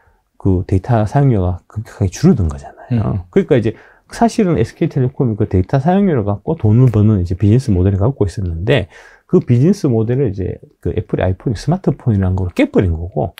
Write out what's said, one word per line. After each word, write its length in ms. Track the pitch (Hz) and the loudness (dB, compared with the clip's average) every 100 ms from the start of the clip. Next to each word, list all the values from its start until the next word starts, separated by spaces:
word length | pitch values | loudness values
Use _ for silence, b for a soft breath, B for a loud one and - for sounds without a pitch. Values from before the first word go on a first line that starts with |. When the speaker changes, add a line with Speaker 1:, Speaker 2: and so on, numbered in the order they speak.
| b b b _ | b b b _
Speaker 1:
그 260 | 98 90 - | 0 0 0
데이터 380 | 95 - 117 | -2 0 0
사용료가 560 | 104 143 139 104 90 92 _ | 0 2 2 2 0 -4 _
급격하게 440 | 107 - - 98 | -14 -14 -6 -6
줄어든 380 | - 175 147 80 | 0 2 2 0
거잖아요. 280 | 71 - - - | -4 -16 -18 -4
Speaker 2:
음. 280 | 117 - 98 - | -2 -2 -4 -2
Speaker 1:
그러니까 260 | 196 170 131 | -2 2 2
이제 180 | 107 B B B _ | 0 B B B _
사실은 460 | - 233 - 185 156 | -2 0 2 0 0
에스케이텔레콤이 800 | 113 - 165 143 127 - 127 104 | -2 -2 -4 0 -2 -2 -2 0
그 120 | 107 | 0
데이터 300 | 92 92 139 | 0 0 0
사용료를 460 | 156 190 202 135 | 0 2 2 0
갖고 320 | 101 101 - 160 | -2 -4 -4 -2
돈을 340 | 107 117 127 | 2 4 4
버는 300 | 104 104 104 | 4 2 2
이제 140 | 87 | -2
비즈니스 360 | 95 101 120 120 | 0 2 2 2
모델을 280 | 90 95 95 | 0 2 2
갖고 260 | 110 139 | -2 0
있었는데 640 | 98 - 92 82 107 135 87 B B B - | -4 -4 -6 -4 0 0 -2 B B B -2
그 140 | 180 | -2
비즈니스 460 | - 120 160 202 147 | 2 2 2 0 0
모델을 440 | 113 113 131 127 | 0 0 -2 -2
이제 240 | 95 90 - - _ | -4 -8 -8 -16 _
그 140 | 87 - | -6 -6
애플이 260 | - - | -4 -2
아이폰이 340 | 92 92 139 107 | -2 -2 -6 -4
스마트폰이라는 800 | - 185 170 139 123 101 92 92 | -4 -2 -2 -2 -2 0 0 -2
걸 120 | 90 | -4
깨버린 380 | - 302 - 90 | -2 -2 0 -2
거고 420 | 80 87 147 127 | -2 -6 -6 -6